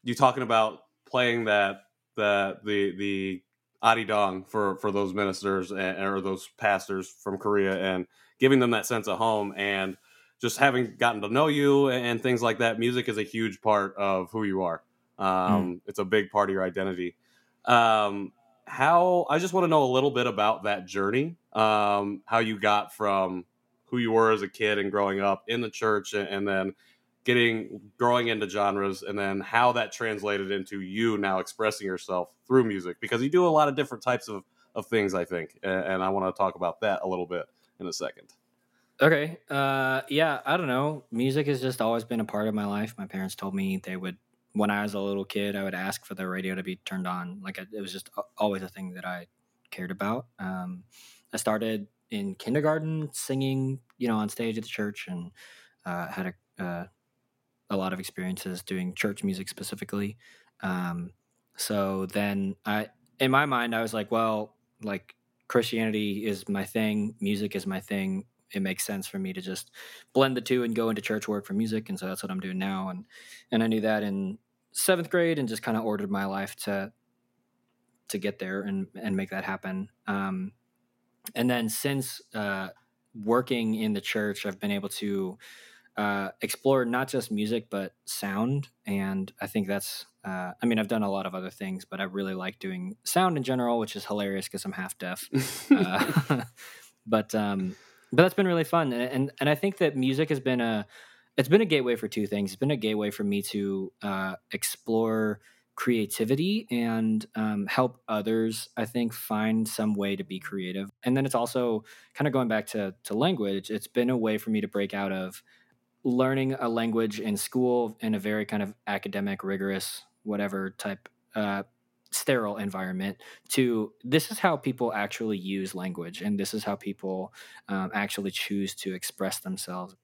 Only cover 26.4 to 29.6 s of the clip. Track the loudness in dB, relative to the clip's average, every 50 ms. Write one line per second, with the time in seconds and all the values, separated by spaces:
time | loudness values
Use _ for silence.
26.4 | 0 2 2 2 0 0 -4 _ _ _ _ _ _ _ _ _ _ 4 6 6
27.4 | 6 4 4 0 -4 -8 -12 -14 -16 -18 _ _ 4 6 6 4 4 2 0 0
28.4 | -2 -2 0 2 2 4 4 2 0 0 -2 -4 -6 -6 -4 -2 0 0 -2 -2
29.4 | -4 2 4 6